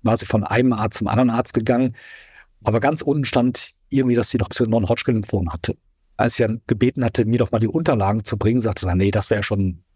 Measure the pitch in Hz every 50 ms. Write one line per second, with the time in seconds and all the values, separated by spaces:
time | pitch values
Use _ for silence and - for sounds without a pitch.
0 | - 107 113 110 - - - 110 - - 101 120 127 127 120 107 117 110 - -
1 | 107 - - 120 127 120 113 120 117 - - 120 110 120 120 120 131 123 - -
2 | - - - - - - - - - _ _ _ - 107 107 113 113 139 156 156
3 | - 139 143 147 131 - - 123 120 127 123 - - - - _ _ _ - 135
4 | 131 123 120 117 - - - 123 - - - - 123 110 113 113 101 - 120 -
5 | - - 117 110 104 - - 98 92 80 - 85 - - - - _ _ _ _
6 | _ _ _ - 131 120 - - 117 107 110 113 - - 117 104 123 120 - 139
7 | 123 113 - - 110 110 117 120 117 - 117 110 117 107 - 160 165 170 139 107
8 | 98 98 107 113 104 - 117 101 - 110 120 127 113 110 95 - - 90 87 90
9 | 98 101 - 104 - - 110 104 101 - 110 101 98 92 85 - _ _ _